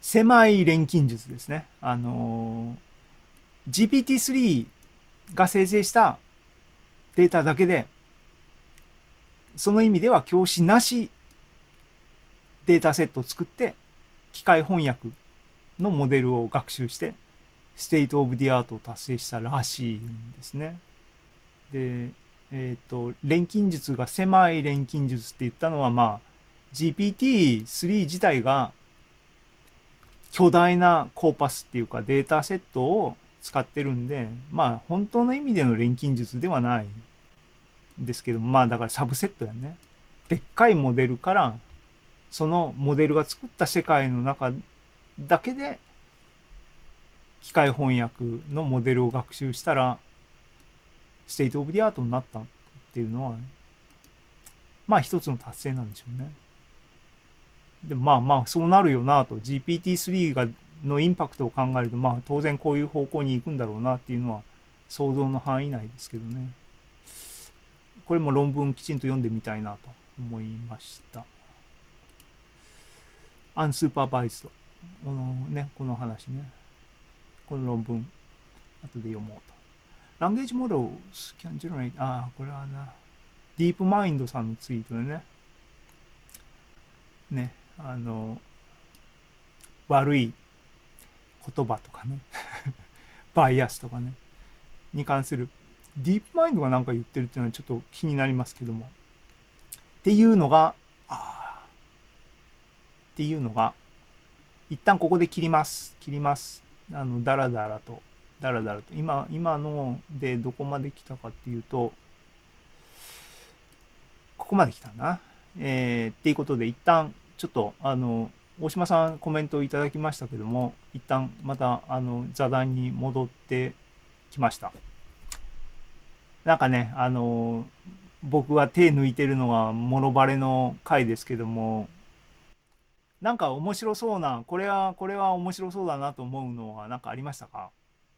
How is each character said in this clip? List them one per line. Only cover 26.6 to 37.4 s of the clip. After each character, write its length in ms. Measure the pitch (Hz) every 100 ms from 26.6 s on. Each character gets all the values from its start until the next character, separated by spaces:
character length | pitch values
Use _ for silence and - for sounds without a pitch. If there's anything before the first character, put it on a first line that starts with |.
| _
ジ 160 | 131 160
ー 60 | 147
ピ 140 | 202
ー 40 |
テ 120 | 202 262
ィ 360 | 247 160 113
ー 40 | 110
ス 200 | - 175
リ 120 | 208
ー 20 | 165
自 140 | 175
体 220 | 196 139
が 300 | 117 135 120 - _ _ _ _ _ _ _ _ _ _ _ _ - - -
巨 180 | - 180
大 280 | 175 175 180
な 320 | 180 165 127
コ 160 | - 165
ー 40 |
パ 160 | - 143
ス 160 | - -
っ 40 |
て 60 | 123
い 40 |
う 60 | 113
か 140 | 117
デ 220 | 107 139
ー 40 | 139
タ 140 | 156
セ 120 | 147 190
ッ 60 | -
ト 100 | -
を 340 | 127 202 160 - _ _
使 180 | - 143
っ 60 | 127
て 180 | -
る 80 | 143
ん 160 | 123 120
で、 200 | 139 113 117 135
ま 140 | 151 139
あ、 160 | 117 -
本 180 | 175 202
当 180 | 240 240
の 80 |
意 60 | 262
味 120 | 294
で 100 | 208
の 120 | 135 110
錬 200 | 120 123
金 200 | 147 127
術 240 | 117 123
で 80 | 165
は 140 | 151
な 200 | 120 120
い 40 | 104 104 - _ _ _